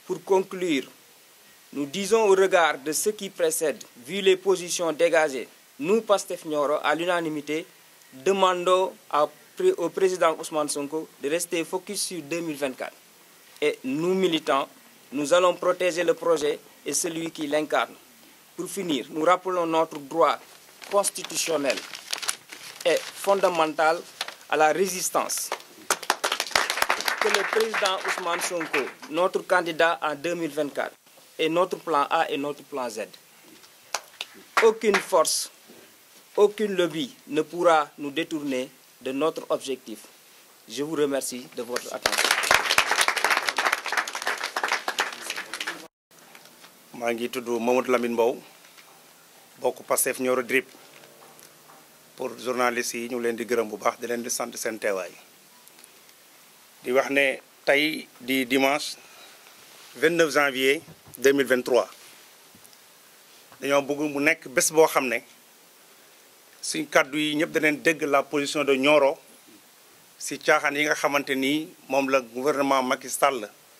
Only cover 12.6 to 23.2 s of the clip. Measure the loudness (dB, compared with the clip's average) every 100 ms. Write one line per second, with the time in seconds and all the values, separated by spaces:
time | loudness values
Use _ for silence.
12.6 | -6 -6 -12 -14 -20 -20 -20 -20 -20 -2
13.6 | -2 0 -4 -2 0 2 2 0 0 0
14.6 | -2 -10 -20 -20 -10 -6 2 4 4 2
15.6 | 0 0 0 2 0 0 0 0 0 -4
16.6 | -10 -12 -6 -4 -4 -6 -8 -6 -2 -2
17.6 | 0 -2 -2 -8 -20 -20 -20 -20 -16 -12
18.6 | -10 -6 -4 -4 -4 -2 2 2 0 -2
19.6 | 0 0 0 -4 -4 2 2 2 -6 -20
20.6 | -20 -20 -2 0 0 -4 -8 -4 -2 0
21.6 | -2 -4 -8 -16 -12 -10 -8 -10 -14 -18
22.6 | -18 -4 0 0 -2 -4